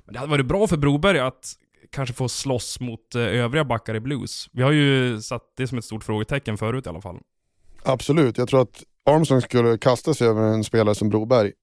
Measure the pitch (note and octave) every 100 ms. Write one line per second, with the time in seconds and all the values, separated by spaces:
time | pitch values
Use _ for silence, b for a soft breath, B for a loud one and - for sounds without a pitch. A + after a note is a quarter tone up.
0 | - A2 C#3+ C#3+ B2+ F#3+ G#3 D#3+ C#3+ C#3+
1 | G3 E3 B2+ - - - _ _ _ -
2 | B2 A#2+ B2 - C3+ B2 - - B2+ A2+
3 | - A#2+ A2+ A#2+ A#2+ D3+ C#3 A2+ - A2
4 | B2+ C#3 F#2 - - A#2+ C3 D3+ C#3+ C3+
5 | B2 A2 - A#2+ _ - B2+ B2 - A2
6 | - G#2+ A2 C#3 - G#2 A2 C3 G#2 E2
7 | F#2+ G#2 _ _ _ _ _ - - B2+
8 | - C#3 B2+ A2 B2 C3+ A#2+ - - _
9 | - D#3 D#3 C3 - B2 A#2 A2+ C3+ B2
10 | - C#3+ A#2 G#2+ A2 A2 G#2+ A2+ G#2+ G#2
11 | G#2+ G#2+ A2 B2+ G2+ -